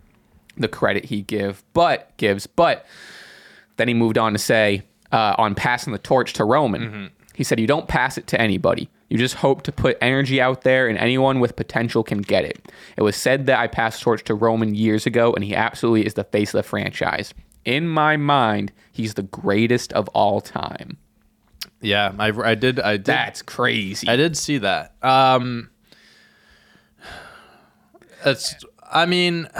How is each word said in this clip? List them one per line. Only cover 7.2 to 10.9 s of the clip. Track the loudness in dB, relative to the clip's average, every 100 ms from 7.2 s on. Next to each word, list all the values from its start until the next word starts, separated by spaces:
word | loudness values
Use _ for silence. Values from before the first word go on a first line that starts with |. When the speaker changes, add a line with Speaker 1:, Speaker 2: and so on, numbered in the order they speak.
| _
Speaker 1:
he | -6
said, | -2 0
"You | 2
don't | 0 0
pass | 0 0 -4
it | -4
to | 0
anybody. | 0 2 0 0 -6 _ -6
You | -2
just | -2 0
hope | 0 0
to | -4
put | -2 0 2
energy | 0 2 0 2
out | 0 2
there, | 2 4
and | 2